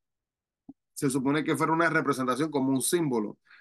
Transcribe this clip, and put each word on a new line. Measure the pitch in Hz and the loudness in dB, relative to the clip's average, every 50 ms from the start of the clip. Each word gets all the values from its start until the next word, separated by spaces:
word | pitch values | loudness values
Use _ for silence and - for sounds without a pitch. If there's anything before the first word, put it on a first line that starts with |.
| _ _ _ _ _ _ _ _ _ _ _ _ _ - - _ _ _ - | _ _ _ _ _ _ _ _ _ _ _ _ _ -20 -20 _ _ _ -8
se | - 151 139 | -4 -2 -2
supone | 123 143 123 139 143 156 135 | 0 0 0 0 0 0 0
que | 156 151 131 | -2 -2 0
fuera | 160 160 165 | 0 0 2
una | 165 170 160 | 2 2 2
representación | 156 160 135 135 139 127 127 123 127 120 156 160 | 2 0 0 0 0 0 0 -2 0 0 -2 -2
como | 143 139 131 135 | 0 0 0 2
un | 135 131 | 0 0
símbolo, | 120 - - 175 170 143 123 113 107 101 - _ _ _ - - | 0 0 0 0 2 2 0 0 -2 -2 -6 _ _ _ -20 -20